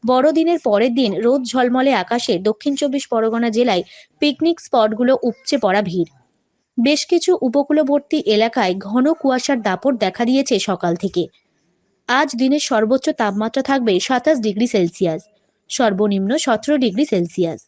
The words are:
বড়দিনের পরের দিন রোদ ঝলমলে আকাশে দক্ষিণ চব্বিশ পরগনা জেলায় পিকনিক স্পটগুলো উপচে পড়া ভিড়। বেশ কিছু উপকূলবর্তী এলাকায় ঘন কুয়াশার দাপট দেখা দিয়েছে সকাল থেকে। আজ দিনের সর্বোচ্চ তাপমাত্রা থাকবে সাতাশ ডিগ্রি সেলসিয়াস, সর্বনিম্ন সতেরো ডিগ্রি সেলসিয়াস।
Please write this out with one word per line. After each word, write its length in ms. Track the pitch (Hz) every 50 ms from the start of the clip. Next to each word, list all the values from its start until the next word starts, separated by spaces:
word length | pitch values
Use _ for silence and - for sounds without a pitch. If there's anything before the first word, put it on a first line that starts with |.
| -
বড়দিনের 540 | 226 254 254 262 302 320 320 320 330 349 320 -
পরের 280 | 269 208 202 220 262 240
দিন 180 | 240 262 214 196 156
রোদ 220 | 220 233 254 285 254
ঝলমলে 480 | 233 - 262 247 247 240 254 254 277 262
আকাশে 400 | 208 180 - - 240 - - 226 170
দক্ষিণ 340 | 190 208 220 _ - 294 285
চব্বিশ 280 | 269 294 285 262 285 -
পরগনা 440 | - - 226 220 220 220 233 233 233
জেলায় 320 | 214 226 240 247 202 180 - - - - - _ _ _
পিকনিক 380 | - 294 277 - 311 330 339 -
স্পটগুলো 520 | - - - 240 220 220 220 214 247 240 262 - -
উপচে 340 | 247 214 _ _ - - 269
পড়া 240 | 220 202 185 202 214
ভিড়। 280 | 175 165 185 170 - _ _ _ _ _ _ _ _ _ _ _ _ _ -
বেশ 220 | 233 269 294 294 -
কিছু 240 | - 359 339 339 - 359 330 -
উপকূলবর্তী 760 | 262 226 285 285 285 302 302 311 262 285 294 285 _ - 302 -
এলাকায় 480 | 190 214 208 220 226 226 - 220 185 185 196
ঘন 280 | 190 196 208 247 254 294 330
কুয়াশার 460 | - - 269 262 254 247 - 277 247 214
দাপট 300 | 208 185 180 - 269 277 220
দেখা 240 | 214 185 185 - 240
দিয়েছে 300 | 233 254 269 277 - 247 196
সকাল 340 | - - 190 - - 175 170
থেকে। 260 | 175 - 196 - 175 175 - _ _ _ _ _ _ _ _ _ _ _ _ _ _ _ -
আজ 200 | 240 269 302 285 -
দিনের 260 | 233 262 262 277 294 - -
সর্বোচ্চ 360 | 269 220 214 214 247 - - -
তাপমাত্রা 520 | 302 - 240 208 196 202 214 226 - 269 269
থাকবে 300 | - 277 269 240 226 190 180
সাতাশ 360 | - - 262 247 254 311 320 269
ডিগ্রি 260 | 214 214 196 202 240
সেলসিয়াস, 540 | 240 - 214 180 170 - - 190 170 160 156 - _ _ _ _ _ _ _ _ _
সর্বনিম্ন 600 | - - 262 220 202 185 214 214 202 196 190 196 247 311
সতেরো 360 | - - 233 214 - - 294 294
ডিগ্রি 260 | 254 233 185 202 294
সেলসিয়াস। 560 | 294 - 190 175 165 - - 180 165 156 - -